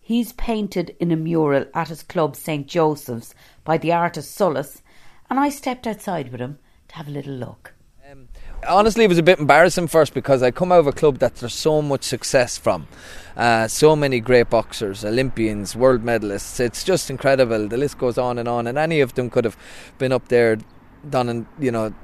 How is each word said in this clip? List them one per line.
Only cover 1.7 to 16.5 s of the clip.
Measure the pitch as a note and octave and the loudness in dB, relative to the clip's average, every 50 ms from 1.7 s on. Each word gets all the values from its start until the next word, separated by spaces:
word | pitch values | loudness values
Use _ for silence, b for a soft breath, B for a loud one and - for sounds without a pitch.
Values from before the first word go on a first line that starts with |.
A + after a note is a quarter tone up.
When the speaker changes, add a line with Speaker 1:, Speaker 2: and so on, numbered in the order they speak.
| - | -6
Speaker 1:
at | E3 E3 C#3+ | -6 -6 -6
his | E3 D3+ - | -8 -16 -16
club, | - - F3+ D#3+ D3 C#3 | -8 -2 -2 -2 -2 -2
Saint | - - - D#3 D3 C#3 | -6 -8 -6 -6 -6 -6
Joseph's, | - - F3 D#3+ D#3 D3+ C#3+ - - B2+ A2+ A#2 - - b b b b b b | -4 -2 0 2 2 0 -2 -8 -10 -10 -10 -10 -14 -20 b b b b b b
by | - D#3 D#3+ | -2 -2 -2
the | - D#3 E3+ | 0 0 0
artist | E3+ E3+ E3+ - D#3+ C#3+ - - | 0 0 -2 -4 -6 -14 -14 -4
Sullis, | - G#3 F3+ D3 B2+ D3 - - - _ b b b b b b b b b | -2 0 0 0 -2 -6 -10 -12 -20 _ b b b b b b b b b
and | B3+ C4 | -2 0
I | C#4+ D4 | 0 -2
stepped | C#4 C#4 - C#4 B3 B3 - | -2 -4 -8 -8 -8 -6 -6
outside | A#3+ G#3+ G#3 - - F#3 E3 C#3 A#2+ A#2+ | -8 -8 -8 -8 -8 -6 -6 -8 -10 -10
with | A#2+ | -10
him | B2 B2+ C#3+ - _ _ _ _ _ _ | -10 -10 -10 -14 _ _ _ _ _ _
to | - | -18
have | D#3+ D#3+ | -18 -14
a | D3 D3 | -12 -12
little | C#3+ C3+ C#3 C#3 | -12 -10 -10 -10
look. | B2+ B2 - - - _ - - _ _ _ _ _ - C#3 | -10 -12 -12 -14 -18 _ -20 -20 _ _ _ _ _ -20 -20
Speaker 2:
Um, | C#3+ C3+ C3 - - b b b b b - | -20 -20 -20 -20 -18 b b b b b -4
honestly, | C3 E3 F#3+ G#3 A3+ G3 - A#3 | 2 4 6 6 4 4 4 4
it | G#3 | 6
was | F3 E3+ | 6 6
a | E3 | 6
bit | D#3 F#3 F3 | 6 6 6
embarrassing | D3+ C3+ C#3 D3+ E3+ F#3 - - F3 | 6 4 6 6 6 6 4 0 -4
first | D#3 - E3 D#3 C3 - | 2 4 4 4 4 0
because | C3+ A#2+ - C#3 C3 B2 | -8 0 2 2 4 4
I | B2+ | 0
come | A#2+ - F3+ F#3 F3+ | 0 0 0 4 4
out | F3 | 4
of | D#3+ | 4
a | C#3+ A#2+ | 4 0
club | - - D#3 C#3 A#2+ | 2 2 0 2 2
that | - A#2+ - | -2 -2 -2
there's | - - A#2+ - | -4 -12 -10 -10
so | - - D#3+ D#3 D3+ D3+ | -4 -2 0 0 0 0
much | D3 C#3 C3 - | 0 -2 -4 -4
success | - - A#2 - - - C#3 B2 A#2+ - - | -6 -8 -6 -6 0 0 0 0 0 -4 -6
from. | - A#2 G2+ F2 D2 - B B B B B B B B B | -2 -2 -2 -2 -4 -14 B B B B B B B B B
Uh, | - B2 A#2+ A#2 A2+ A2+ A2 | -2 2 2 2 2 2 -2
so | - - - D3+ D#3 | -2 4 4 4 4
many | D3+ D3 C#3 C3 A#2+ | 4 2 0 -2 -2
great | A2 B2+ B2+ B2 A#2 - | 0 4 4 4 4 4
boxers, | - A2+ G#2+ - - - A#2 G2+ F#2+ G#2 A2 | 2 0 0 -2 -8 -8 -6 -6 -6 -6 -6
Olympians, | G#2 A2 A#2+ C3 C3+ A#2+ A#2 A2+ A2 G#2+ G#2 G2+ F2+ - | -2 -2 0 -2 -2 -2 -2 -2 -2 -2 -4 -8 -8 -4
world | A2+ B2 C3 C3 A#2+ G#2+ | 2 4 4 4 4 2
medalists. | A#2+ A#2 A2+ G#2 G#2 G2 G2 - - | 0 -2 -2 -2 -2 -6 -6 -8 -10